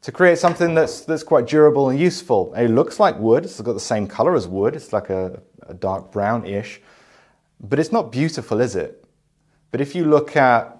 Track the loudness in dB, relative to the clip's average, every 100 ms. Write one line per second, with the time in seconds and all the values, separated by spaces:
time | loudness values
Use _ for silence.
0 | -14 2 4 4 2 0 0 2 0 -4
1 | -6 -6 2 0 2 6 6 6 0 2
2 | 0 0 -2 0 0 -2 2 2 0 2
3 | 0 2 2 2 0 -10 -8 -8 -4 -4
4 | -4 -2 0 0 -2 -2 -2 -2 -6 -6
5 | -4 -6 -6 -10 _ _ -20 -10 -6 -6
6 | -8 -4 -2 -2 -4 -8 -10 -18 _ _
7 | _ _ _ _ _ _ -6 -4 -2 -2
8 | -4 -4 -4 -4 -6 -2 -2 -2 -8 -10
9 | _ _ _ _ _ _ _ -6 -6 -2
10 | 2 2 2 2 4 4 0